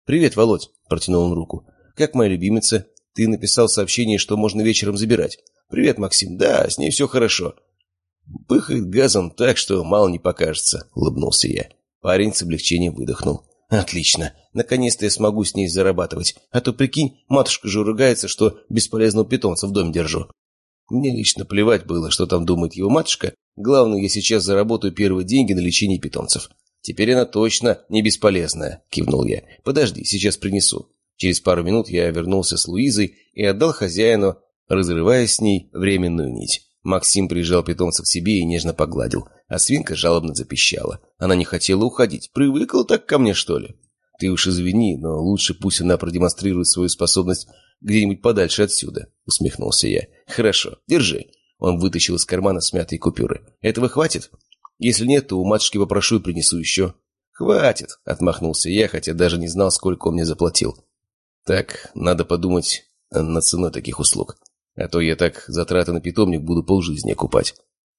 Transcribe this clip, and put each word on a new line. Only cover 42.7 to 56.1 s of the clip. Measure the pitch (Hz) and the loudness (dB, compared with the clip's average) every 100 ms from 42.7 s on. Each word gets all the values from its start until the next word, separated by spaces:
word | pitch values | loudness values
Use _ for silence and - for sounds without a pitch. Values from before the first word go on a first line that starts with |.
| 370 | 0
так | - 180 - | 2 0 2
ко | 147 | 2
мне, | 117 | 4
что | 92 - 73 | 2 -2 -4
ли?» | - - _ _ _ _ | -6 -16 _ _ _ _
«Ты | 95 | -2
уж | 90 92 | 0 0
извини, | 87 90 107 107 71 | 0 0 2 0 -2
но | 80 78 | -4 -2
лучше | 85 98 - | 0 0 -2
пусть | 87 95 - | -2 -4 0
она | 87 85 | 0 0
продемонстрирует | 85 87 87 - 98 87 85 | 0 0 0 0 -2 0 0
свою | 90 90 | 0 -2
способность | - 85 95 90 90 - _ _ _ | 0 0 0 0 -2 -6 _ _ _
где-нибудь | 104 107 101 98 | 0 2 2 2
подальше | 120 104 90 - | 2 2 2 2
отсюда», — | 104 - - - - _ - | 0 0 -6 -10 -12 _ -6
усмехнулся | - - - - - 53 | -2 -2 -2 -2 0 0
я. | 50 - _ - | -2 -4 _ -10
«Хорошо, | - 110 - - - - | 0 2 2 -2 -10 -2
держи». | 165 101 71 - _ _ _ | 0 0 -2 -10 _ _ _
Он | 90 87 | -2 0
вытащил | 92 85 - 87 | 0 0 -2 -2
из | - | -2
кармана | 92 98 90 | 0 0 0
смятые | - 90 82 80 | -2 -4 -4 -2
купюры. | 85 - - - - _ | -2 -2 -4 -4 -10 _
«Этого | 110 110 123 | -4 0 0
хватит? | 139 160 - - - _ _ - _ | 0 -2 -2 -8 -20 _ _ -20 _
Если | 120 107 120 | 0 2 4
нет, | 143 143 | 2 2
то | 92 | -2
у | 92 | 2
матушки | 107 - 104 | 2 2 0
попрошу | 98 104 - | 0 0 2